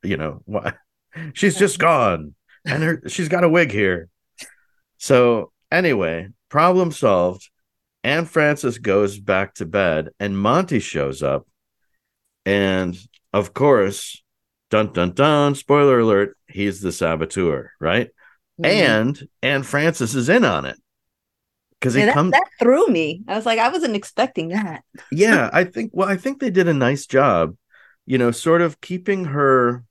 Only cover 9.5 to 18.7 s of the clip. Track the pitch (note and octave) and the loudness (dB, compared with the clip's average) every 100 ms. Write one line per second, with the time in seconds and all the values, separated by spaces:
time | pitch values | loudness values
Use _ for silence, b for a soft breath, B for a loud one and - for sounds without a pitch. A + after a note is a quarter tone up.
9.5 | - E2+ G2+ F#2 D#2 D#2 _ G#2 G2 G#2 | -8 -6 0 0 0 -4 _ -6 -2 2
10.5 | C#3+ F#3 C3 - E2 C#2 C2 C#2+ C#2 - | 0 0 -4 -4 -4 -4 -4 -4 -4 -6
11.5 | _ _ _ _ _ _ _ _ _ - | _ _ _ _ _ _ _ _ _ -2
12.5 | G2+ G2 F#2+ F#2 F2+ G2 _ _ G2+ G2 | 0 2 0 -2 -8 -16 _ _ -4 -4
13.5 | - C#3+ B2+ G2 G2+ - - _ _ _ | 0 2 4 2 -4 -14 -18 _ _ _
14.5 | _ _ A2 G#2+ F#2+ F2 F2 D3 D3 C#3+ | _ _ -2 0 -2 -2 2 2 4 2
15.5 | C#3 - C#3+ C#3+ B2+ A2+ G2+ G2+ - _ | -2 0 2 4 4 4 2 0 -6 _
16.5 | F#2 G2+ F#2+ F#2+ E2 E2+ D#2+ D#2+ - E2+ | -6 -6 -4 -6 -2 -2 -2 -4 -2 -2
17.5 | C#2+ - _ D2+ G2+ A#2+ _ b b _ | -2 -8 _ -2 -2 -2 _ b b _
18.5 | - C#3 | -4 0